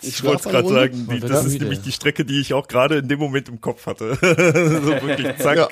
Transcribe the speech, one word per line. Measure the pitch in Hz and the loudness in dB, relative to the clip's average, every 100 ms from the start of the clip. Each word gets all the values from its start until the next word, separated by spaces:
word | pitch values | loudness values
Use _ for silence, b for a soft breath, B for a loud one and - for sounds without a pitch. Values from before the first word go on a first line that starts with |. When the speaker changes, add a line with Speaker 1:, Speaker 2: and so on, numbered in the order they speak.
Speaker 1:
Ich | 135 | -10
Speaker 2:
ich | 123 | -4
Speaker 1:
schlaf | 135 | 0
Speaker 2:
wollt's | 143 | 0
Speaker 1:
dann | - | 2
Speaker 2:
grad | 131 | 0
Speaker 1:
runter. | 120 131 | 4 2
Speaker 2:
sagen, | 131 127 117 | 2 0 -6
Speaker 3:
Man | 117 | -4
Speaker 2:
die, | |
Speaker 3:
wird | 120 | 0
Speaker 2:
das | 139 147 | 0 0
ist | |
Speaker 3:
müde. | 139 - | -2 -4
Speaker 2:
nämlich | 135 | -4
die | 107 | -6
Strecke, | - 147 143 | -4 -2 -2
die | 135 139 | -2 -2
ich | 131 | -2
auch | 135 - | -2 0
gerade | 123 135 156 | 2 2 2
in | 131 | 0
dem | 143 | -2
Moment | 147 135 131 | -2 -4 -6
im | 120 | -8
Kopf | - - - | -8 -8 -10
hatte. | - 113 135 | -8 -6 0
<laughs> | |
So | 180 160 175 165 165 160 143 139 135 | 2 4 4 4 2 2 0 0 -2
wirklich, | 135 131 127 | -2 -4 0
zack, | 139 156 | 2 4
Speaker 1:
Ja. | 151 | 2